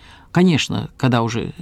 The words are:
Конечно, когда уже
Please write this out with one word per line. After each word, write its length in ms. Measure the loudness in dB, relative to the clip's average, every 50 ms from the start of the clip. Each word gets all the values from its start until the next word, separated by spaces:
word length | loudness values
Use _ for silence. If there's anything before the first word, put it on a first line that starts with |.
| -20 -20 -20 -20 -12 _
Конечно, 580 | 0 2 4 4 4 2 0 -2 -6 -6 -8 -8 -8
когда 260 | -2 0 2 2 2
уже 300 | 0 -2 -4 -4 -6 -6 -8 -6